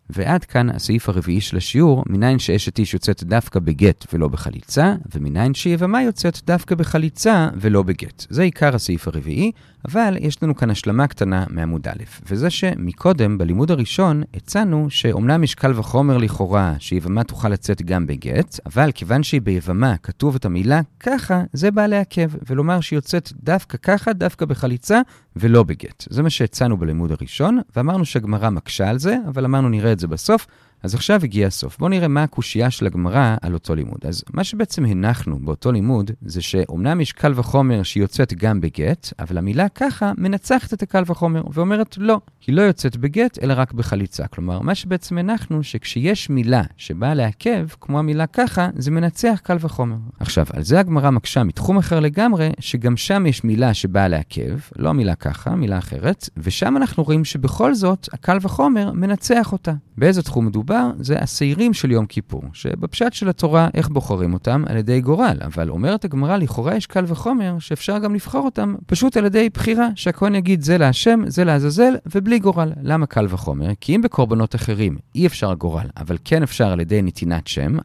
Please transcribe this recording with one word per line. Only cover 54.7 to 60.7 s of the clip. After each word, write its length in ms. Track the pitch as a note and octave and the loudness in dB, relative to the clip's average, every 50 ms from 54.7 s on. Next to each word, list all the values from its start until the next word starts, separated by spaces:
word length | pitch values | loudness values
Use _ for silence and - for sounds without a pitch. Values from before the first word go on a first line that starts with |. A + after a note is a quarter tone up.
| - | -8
לא 140 | - C2+ D#3 | -4 -2 0
המילה 260 | D#3 C#3+ A#2 G2 E2 | 2 2 2 2 0
ככה, 400 | - - D2 C#2+ - - - E3+ | 0 -2 -6 -6 -4 -4 -4 -2
מילה 220 | F#3 D3 G#2 G2 F2+ | 0 0 0 -2 -2
אחרת, 520 | F2+ - - C2+ F2 C3+ G3 - - - - - | -4 -4 -6 -4 -2 -2 -2 -2 -6 -14 -10 -6
ושם 400 | D#2 F#2 - - F#3 G#3+ C4 C#4 | -4 -4 -2 0 0 0 2 2
אנחנו 260 | C4+ A#3+ - - D#3+ | 0 0 0 -2 0
רואים 220 | C#3+ D#3 D#3 D#3+ | 2 2 0 0
שבכל 500 | C#3+ - D3 C3 C3 - - A3 C4+ C#4+ | 0 -4 -2 -2 -2 0 2 2 2 2
זאת, 340 | A3+ G3 F3+ F#3+ F#3 - - - | 2 2 0 0 0 -4 -10 -12
הקל 240 | - - - F3+ G3 | -10 -4 -2 -2 -2
וחומר 500 | F#3+ F#3+ - - C#4 C#4+ C4 G#3+ G3+ G3+ | -2 -2 -2 0 2 2 2 2 0 -2
מנצח 600 | - - F3+ G3 G3+ F#3+ - - B3 A#3 A3 - | -2 -2 -2 -2 -2 -2 0 0 2 2 2 0
אותה. 220 | - F#3 - E3+ D#3 D3 - _ - - | -2 -6 -4 -4 -6 -6 -8 _ -4 2
באיזה 260 | B2+ E3+ F#3+ F#3 D#3+ | 4 4 4 4 0
תחום 220 | - - A#2+ A#2 | -2 0 0 0
מדובר? 440 | A2 G2+ G#2+ G#2+ C#3 | 0 0 -2 -2 0